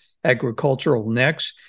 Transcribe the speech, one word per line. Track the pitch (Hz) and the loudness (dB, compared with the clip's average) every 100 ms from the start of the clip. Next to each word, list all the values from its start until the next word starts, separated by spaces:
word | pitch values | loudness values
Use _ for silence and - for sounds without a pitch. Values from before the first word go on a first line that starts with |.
| _ _ | _ _
agricultural | - 123 123 117 147 131 160 120 110 | 0 0 0 -2 0 0 2 0 0
next. | 117 135 160 - - | 0 0 0 -8 -12